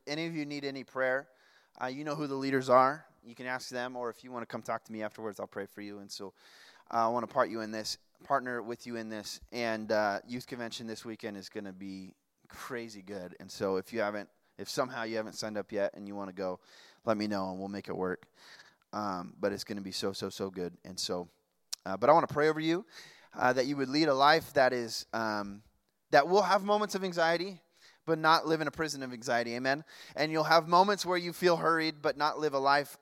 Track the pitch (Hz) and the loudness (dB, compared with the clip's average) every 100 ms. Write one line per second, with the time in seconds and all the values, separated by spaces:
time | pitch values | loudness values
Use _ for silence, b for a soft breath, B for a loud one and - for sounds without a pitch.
0 | - 151 165 160 147 143 139 135 120 131 | -8 -6 -4 -6 -6 -6 -6 -8 -8 -2
1 | 131 131 143 b b b b - 127 135 | 0 0 -4 b b b b -8 -8 -6
2 | 151 147 147 135 135 135 127 127 131 151 | -6 -4 -4 -2 2 2 8 8 8 4
3 | - _ 117 117 127 127 - 123 127 127 | -8 _ -20 -12 -6 -6 -6 -6 -6 -4
4 | 120 107 127 123 113 120 107 113 - 110 | -6 -8 -12 -10 -8 -10 -6 -8 -8 -8
5 | 107 - 110 98 101 107 101 - 104 101 | -8 -8 -10 -10 -10 -10 -10 -12 -14 -14
6 | 101 - 98 B B B B B _ 117 | -14 -14 -14 B B B B B _ 0
7 | 113 120 110 135 104 113 107 110 107 - | 2 0 -2 0 0 0 -6 -6 -8 -10
8 | _ _ - 135 127 120 107 120 123 117 | _ _ -2 -2 -2 -6 -8 -10 -8 -10
9 | 110 110 101 - - 120 117 110 107 107 | -8 -10 -10 -14 -12 -4 -4 -4 0 2
10 | 107 101 - 123 - 123 117 - 113 110 | 2 -2 -6 -10 -10 -10 -8 -10 -10 -10
11 | 117 110 113 101 92 107 101 92 98 95 | -10 -10 -10 -10 -12 -12 -12 -12 -12 -12
12 | 92 - _ _ _ - - 123 117 104 | -14 -20 _ _ _ -16 -10 -10 -10 -14
13 | 92 101 87 - 95 - 101 95 - 113 | -12 -12 -12 -14 -16 -4 0 0 -2 -2
14 | 104 104 98 _ _ - 98 - 127 123 | -2 -2 -10 _ _ -14 -8 -4 -4 -4
15 | 113 110 110 - 110 104 98 101 101 - | -4 -4 -6 -6 -6 -6 -4 -2 -2 -2
16 | 101 101 95 92 92 92 B B B B | -10 -8 -10 -6 -6 -6 B B B B
17 | - 107 107 101 95 92 98 101 95 95 | -2 0 0 -2 -4 -6 -8 -8 -8 -4
18 | 92 90 - B B B B B _ 104 | -4 -4 -10 B B B B B _ -6
19 | 107 90 90 - 101 101 - 101 95 - | -4 -6 -8 -4 -4 -4 -6 -8 -8 -6
20 | 101 95 98 - 98 92 87 87 - 90 | -4 -4 -8 -6 -8 -6 -8 -10 -14 -10
21 | - 90 87 _ _ _ _ - 92 95 | -6 -4 -6 _ _ _ _ -12 -6 2
22 | 123 165 135 147 156 156 160 175 - B | 8 8 6 2 2 2 0 0 -2 B
23 | B B B - 127 127 127 143 131 147 | B B B 0 2 2 0 -2 0 2
24 | 156 135 139 160 - 143 127 123 113 - | 4 6 8 6 4 4 4 4 -4 -8
25 | - 113 110 107 101 101 - _ _ _ | -6 -4 -2 -2 -4 -10 -18 _ _ _
26 | _ 147 151 196 180 202 196 208 208 190 | _ 6 8 4 4 2 2 2 2 -2
27 | 190 170 165 170 190 180 _ b b b | -4 0 2 2 -4 -10 _ b b b
28 | - 160 156 160 156 160 151 147 156 143 | -2 2 6 4 4 0 0 -4 -6 -4
29 | 131 123 123 117 117 120 131 143 - B | -8 -8 0 0 0 -2 0 0 -2 B
30 | B - 156 160 151 165 160 175 196 202 | B -2 0 2 6 6 8 6 6 4
31 | 175 180 175 165 180 165 160 165 160 151 | 0 -2 -2 2 4 4 4 2 0 0
32 | 147 135 151 143 151 139 139 143 139 - | -2 0 0 2 0 2 4 4 2 -4